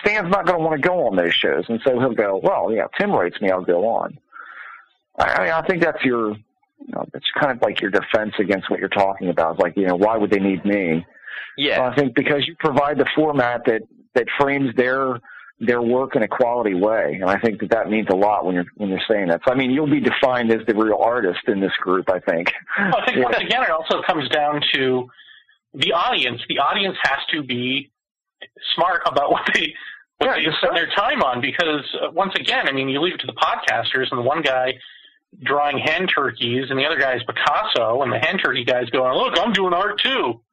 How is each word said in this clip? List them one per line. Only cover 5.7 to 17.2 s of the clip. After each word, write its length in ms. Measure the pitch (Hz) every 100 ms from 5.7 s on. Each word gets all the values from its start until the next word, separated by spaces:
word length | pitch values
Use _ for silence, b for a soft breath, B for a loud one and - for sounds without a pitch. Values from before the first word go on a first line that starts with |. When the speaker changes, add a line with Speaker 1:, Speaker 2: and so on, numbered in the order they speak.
| 180
Speaker 1:
that's 200 | 165 147
your, 280 | 131 120 110
you 580 | 104 _ _ _ _ 285
know, 160 | - -
that's 140 | - - -
kind 140 | 143
of 80 | 120
like 180 | 110 -
your 100 | 104
defense 420 | 95 - 110 107 -
against 320 | 95 98 -
what 100 | 98
you're 80 | 95
talking 400 | 101 98 98 92
about. 240 | 85 80
It's 60 | 85
like, 160 | 90 82
you 100 | 92
know, 100 | 90
why 200 | 104 113
would 140 | 101
they 100 | 101
need 240 | 98 92
me? 400 | 101 101 90 80 87 B B B B -
Speaker 2:
Yeah. 220 | 143 117
Speaker 1:
Well, 100 | 127
I 40 |
think 200 | 120 135
because 320 | 120 135 147 131
you 80 | 170
provide 400 | 160 139 143 143
the 80 | -
format 500 | - 156 143 120 120 127
that, 160 | 113 - _ _
that 120 | 127 117 -
frames 340 | 139 139 135 117
their, 440 | 123 131 135 123 B B B -
their 220 | 117 120
work 340 | 120 123 135 127
in 60 |
a 60 | 107
quality 460 | - 120 120 107
way, 440 | 92 104 110 78 90